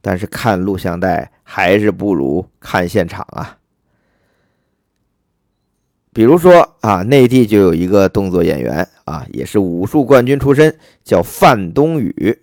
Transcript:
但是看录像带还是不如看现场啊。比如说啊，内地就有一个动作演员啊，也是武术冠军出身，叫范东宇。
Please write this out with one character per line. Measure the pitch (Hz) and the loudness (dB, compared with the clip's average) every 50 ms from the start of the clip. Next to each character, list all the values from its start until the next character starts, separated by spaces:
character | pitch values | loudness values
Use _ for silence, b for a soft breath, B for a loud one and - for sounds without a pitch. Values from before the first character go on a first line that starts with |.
但 | - 110 95 | -6 -6 -6
是 | 90 101 | -6 -8
看 | - - - - 120 101 90 | -10 -12 -4 -2 -2 -2 0
录 | 92 101 98 90 | -2 -4 -4 -4
像 | - 92 85 87 | -6 -8 -6 -4
带 | 92 95 87 78 - - _ _ | -4 -2 -2 -4 -6 -10 _ _
还 | _ _ - - 95 87 95 104 | _ _ -6 -2 0 2 2 2
是 | 104 104 | 0 -2
不 | 90 92 - 104 95 | -2 -2 -4 -2 -2
如 | 76 67 67 73 90 92 _ _ _ | -2 -2 -2 -4 -4 -6 _ _ _
看 | _ - - 98 90 87 | _ -4 -4 -4 -4 -2
现 | - 104 85 85 | -2 -4 -4 -4
场 | - - - - | -8 -14 -16 -14
啊。 | - - - - - _ _ _ _ _ _ _ _ _ _ _ _ _ _ _ _ _ _ _ _ _ _ _ _ _ _ _ _ _ _ _ _ _ _ _ _ _ _ _ _ _ _ _ _ _ _ _ _ _ _ _ | -12 -14 -14 -14 -18 _ _ _ _ _ _ _ _ _ _ _ _ _ _ _ _ _ _ _ _ _ _ _ _ _ _ _ _ _ _ _ _ _ _ _ _ _ _ _ _ _ _ _ _ _ _ _ _ _ _ _
比 | _ - | _ 2
如 | - 120 156 180 | 4 4 4 4
说 | 165 185 175 175 - - _ _ | 6 6 6 6 6 2 _ _
啊， | - 110 101 90 | -2 -2 -2 -2
内 | 92 113 139 139 127 | 0 2 4 4 4
地 | 120 127 131 120 | 4 4 2 2
就 | 104 107 104 | 4 2 2
有 | 98 90 85 | 2 2 2
一 | 82 90 90 | 0 -2 0
个 | 101 101 95 92 | 2 2 2 2
动 | - 107 98 92 | 0 -2 -4 -2
作 | 90 90 85 | -2 0 0
演 | 82 78 71 | 0 -2 -4
员 | 62 57 64 80 87 _ _ _ _ | -6 -6 -6 -6 -8 _ _ _ _
啊， | - 76 78 64 - | -12 -12 -12 -12 -12
也 | - 60 65 | -12 -12 -12
是 | - - 107 | -4 -2 -2
武 | 98 90 85 87 95 | -2 -2 -4 -6 -6
术 | 117 - 151 135 | -2 -2 -2 2
冠 | 113 139 127 120 | 4 4 4 4
军 | 127 139 139 | 2 -2 -2
出 | 127 135 139 | 0 0 2
身， | 143 156 156 - b b b b b | 4 4 2 2 b b b b b
叫 | b - - 87 | b -2 -2 -2
范 | 85 - - - 196 165 131 104 95 82 | -2 -4 -2 2 2 4 4 2 -2 -4
东 | 80 139 147 160 165 151 | -2 -2 -2 -2 -2 -4
宇。 | 113 - - - 76 101 117 _ | -6 -6 -6 -4 -4 -4 -4 _